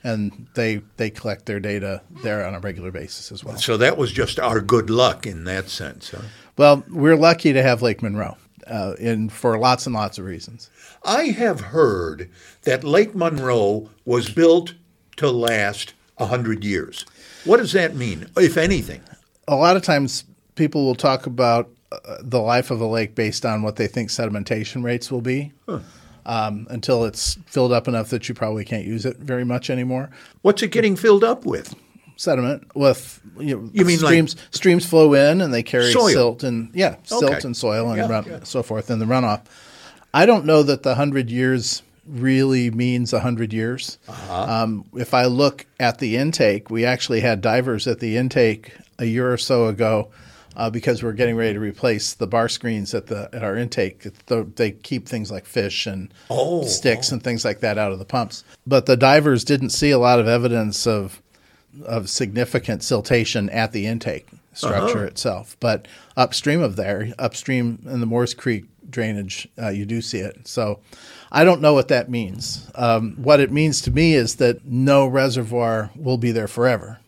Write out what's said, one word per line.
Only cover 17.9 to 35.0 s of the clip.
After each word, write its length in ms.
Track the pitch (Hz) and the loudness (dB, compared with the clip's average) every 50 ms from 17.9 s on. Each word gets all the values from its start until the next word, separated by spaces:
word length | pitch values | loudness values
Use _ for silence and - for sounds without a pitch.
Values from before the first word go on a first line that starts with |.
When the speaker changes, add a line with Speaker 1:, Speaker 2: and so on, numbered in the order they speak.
| - | -2
Speaker 2:
mean, 340 | 135 123 113 90 76 85 - - 170 | -6 -6 -6 -6 -8 -12 -6 2 4
if 180 | 185 165 - | 4 4 4
anything? 460 | 170 160 185 196 147 95 - 85 65 - _ - _ _ _ _ _ _ | 2 2 2 0 -2 -2 -6 -12 -16 -18 _ -20 _ _ _ _ _ _
Speaker 1:
A 100 | - 143 | -2 2
lot 200 | 135 156 175 185 | 4 4 4 4
of 60 | 190 | 4
times 420 | - - 156 143 139 123 - - - _ _ _ _ _ _ | 2 2 0 0 0 -2 -6 -10 -12 _ _ _ _ _ _
people 320 | - 156 147 151 151 139 | -2 -2 0 2 0 0
will 80 | 131 127 | 0 -2
talk 320 | - - 143 131 131 - | 2 2 0 0 0 -4
about, 420 | 135 120 120 123 120 117 117 120 - _ _ _ _ | -6 -2 2 2 4 4 2 0 -4 _ _ _ _
uh, 240 | - - _ - 107 - | -16 -16 _ -16 -16 -14
the 180 | - 123 123 123 | -10 -2 -2 0
life 300 | 110 113 120 123 127 - | 2 2 2 0 0 -2
of 100 | 131 110 | -4 -4
a 60 | 113 | -2
lake 280 | 110 113 113 110 104 110 | -2 0 -2 -2 -4 -2
based 300 | - 113 107 107 - - | -4 -2 -2 -2 -4 -4
on 160 | 120 110 107 | -2 -2 -2
what 160 | 107 107 107 | -2 -4 -2
they 100 | - 110 | -2 -4
think 220 | 101 - 123 113 - | -2 -2 -4 -6 -4
sedimentation 720 | - - 120 110 104 104 98 - 123 110 107 - - 131 | -4 -6 -4 -4 -4 -6 -4 -4 -4 -4 -4 -8 -8 -6
rates 280 | 120 120 120 123 - - | -4 -4 -4 -4 -4 -6
will 80 | 139 123 | -8 -6
be, 320 | 117 127 127 139 143 147 _ _ _ - | -4 -4 -4 -4 -6 -10 _ _ _ -10
Speaker 2:
Huh. 120 | 185 - - - - - - - - - _ | -10 -10 -10 -14 -20 -20 -20 -20 -20 -16 _
Speaker 1:
um, 420 | - 117 113 107 107 104 104 113 - | -6 -4 -4 -2 -4 -6 -8 -10 -10
until 340 | 123 117 - - 131 117 117 | -12 -8 -2 0 0 2 0
it's 320 | 107 101 - - - - - - | -2 -4 -4 -6 -6 -6 -8 -12
filled 280 | _ - 139 127 123 | _ 0 0 2 2
up 140 | 120 117 - | 2 0 0
enough 220 | 131 120 113 110 - | 0 -2 -2 -2 -4
that 180 | 123 117 - - | -6 -6 -6 -8
you 40 | 120 | -6
probably 300 | - 113 110 107 110 101 | -4 -4 -4 -4 -6 -6
can't 220 | - 117 107 85 | -6 -6 -6 -6
use 180 | 92 113 110 98 | -6 -6 -4 -6
it 140 | 127 127 - | -6 -8 -8
very 260 | - 147 127 123 123 | -8 -6 -4 -4 -2
much 240 | 120 123 123 - - | -2 -4 -4 -4 -4
anymore. 400 | 131 123 123 127 127 127 139 139 - - - - _ _ | -4 -4 -2 -4 -4 -4 -6 -8 -14 -20 -20 -20 _ _
Speaker 2:
What's 220 | - 208 202 208 | 2 2 2 4
it 80 | 226 190 | -2 -2
getting 260 | - 233 226 208 190 | 0 2 2 2 0
filled 260 | - 180 226 202 202 | 2 6 6 6 6
up 220 | 220 226 254 247 - | 6 2 2 -2 -4
with? 300 | 180 - - - - - _ _ _ _ - _ - _ | -6 -6 -6 -8 -12 -20 _ _ _ _ -20 _ -20 _
Speaker 1:
Sediment 480 | - - 175 151 131 123 123 143 139 - _ _ | -6 -2 0 0 0 0 -2 -4 -6 -8 _ _
with, 460 | 143 139 135 123 - - - - - _ - - 110 | 4 4 4 4 4 -4 -18 -20 -20 _ -20 -14 -8
you 180 | 143 147 135 | -6 -4 -4
know, 140 | 104 110 113 - | -6 -8 -4 2
Speaker 2:
You 100 | 208 180 | 4 4
mean, 140 | 175 170 165 | 4 4 4
like, 60 | 165 180 | 6 6
Speaker 1:
streams, 280 | 170 165 160 147 - - - - | 6 6 4 2 -4 -12 -16 -12
streams 340 | - - - 185 170 175 175 | -10 0 4 4 4 4 2
flow 260 | - 170 160 | 4 6 6